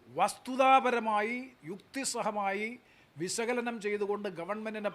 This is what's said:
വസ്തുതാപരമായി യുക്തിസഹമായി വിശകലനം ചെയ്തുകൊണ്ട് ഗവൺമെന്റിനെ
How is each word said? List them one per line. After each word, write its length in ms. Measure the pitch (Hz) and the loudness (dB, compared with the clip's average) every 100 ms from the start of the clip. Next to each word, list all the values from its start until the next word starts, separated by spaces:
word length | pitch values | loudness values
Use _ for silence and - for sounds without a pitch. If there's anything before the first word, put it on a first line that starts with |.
| - 131 | -10 2
വസ്തുതാപരമായി 1160 | 202 - - 254 262 269 247 240 220 208 214 247 262 - 147 | 2 0 -4 4 8 8 6 2 0 0 0 -4 -8 -14 -12
യുക്തിസഹമായി 1000 | 190 - 269 254 233 208 208 196 196 220 247 - - _ - | -12 -10 -6 -4 -2 -2 -2 -2 -2 -4 -6 -18 -20 _ -8
വിശകലനം 540 | 175 202 226 247 240 233 | -4 -2 0 0 -2 -4
ചെയ്തുകൊണ്ട് 440 | 202 208 202 208 208 170 | -4 -2 -2 -2 -4 -6
ഗവൺമെന്റിനെ 520 | 170 214 220 214 208 | -6 -6 -6 -6 -6